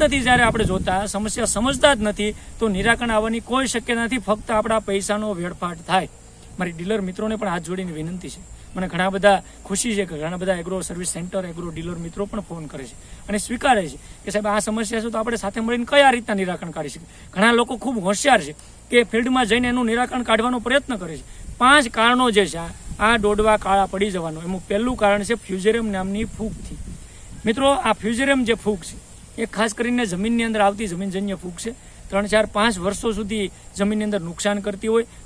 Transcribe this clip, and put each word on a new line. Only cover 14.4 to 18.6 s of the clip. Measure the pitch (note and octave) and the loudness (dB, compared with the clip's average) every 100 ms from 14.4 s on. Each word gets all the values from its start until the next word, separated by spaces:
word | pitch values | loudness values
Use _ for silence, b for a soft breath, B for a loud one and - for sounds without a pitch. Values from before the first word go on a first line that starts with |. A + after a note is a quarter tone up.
| G#3 | 0
આ | G#3+ | 0
સમસ્યા | G#3+ G#3+ G#3+ A3+ | 0 -2 -2 -2
છે, | A#3 | -2
તો | A3 | -4
આપણે | A3 A#3 | -2 -4
સાથે | G3 A3+ | -4 -4
મળીને | A3+ A#3+ A#3+ | -2 -2 2
કયા | C#4+ C#4 | 6 8
રીતના | A#3+ A3 | 6 2
નિરાકરણ | G3+ F#3 E3+ E3+ | -2 -2 -4 -6
કાઢી | D#3+ D3 | -8 -8
શકીએ?" | D#3+ - B B | -10 -16 B B
ઘણા | F#3 A3 | 2 6
લોકો | A#3 A#3+ F4+ | 6 4 -2
ખૂબ | C4 A#3 | -4 -2
હોશિયાર | F#3 G3+ C#4+ A#3 | 0 2 4 4
છે | D3 D3+ | 4 -10